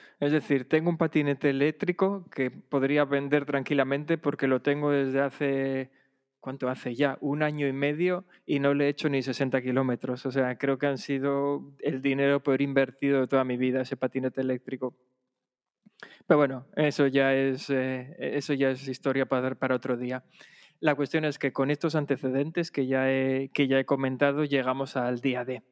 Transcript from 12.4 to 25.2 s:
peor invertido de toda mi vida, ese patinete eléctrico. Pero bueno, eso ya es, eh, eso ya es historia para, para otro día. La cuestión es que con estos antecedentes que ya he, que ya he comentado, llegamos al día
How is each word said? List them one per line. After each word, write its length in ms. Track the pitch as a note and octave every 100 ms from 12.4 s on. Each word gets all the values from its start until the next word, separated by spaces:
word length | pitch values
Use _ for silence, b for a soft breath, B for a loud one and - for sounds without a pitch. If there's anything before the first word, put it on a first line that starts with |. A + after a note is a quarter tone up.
peor 200 | C#3+ C3+
invertido 600 | C#3 C#3 C3 - C#3 C#3
de 60 | C3
toda 160 | C3+
mi 140 | B2+ B2
vida, 240 | B2+ C3
ese 160 | B2 C3
patinete 420 | C3 C3 B2+ C3+
eléctrico. 540 | C3 B2+ - C3 B2+ - _ _ _ _ _ _ _ _ _ _ B B -
Pero 120 | D3+
bueno, 300 | C#3 C3 - -
eso 320 | D3+ C#3+ C#3
ya 280 | C3+ C3+ C3+
es, 340 | C3+ C3 -
eh, 460 | C3+ C3 B2+ B2+ -
eso 360 | C#3 C#3+ C#3
ya 180 | C3+ C3+
es 160 | B2+ C3+
historia 380 | B2+ C#3 C3+ C3
para, 300 | B2+ B2+ A#2+
para 200 | C3 B2+
otro 220 | - A#2+
día. 260 | B2 B2+ - B B B B B
La 160 | D#3+ C#3+
cuestión 300 | C#3 D#3+ D#3
es 120 | -
que 140 | C#3
con 180 | - C3+
estos 260 | C#3+ E3 D#3
antecedentes 760 | C#3+ C3+ C3 C3+ D3+ F3 E3+
que 160 | - C3
ya 240 | C3 C3+
he, 380 | C3+ C3 C3 C3+
que 140 | - C3+
ya 100 | C3+
he 80 | C3
comentado, 600 | C3+ C3 B2+ C#3+ C#3+ D3
llegamos 500 | C#3 B2+ B2+ C3 C3
al 240 | B2
día 240 | A#2+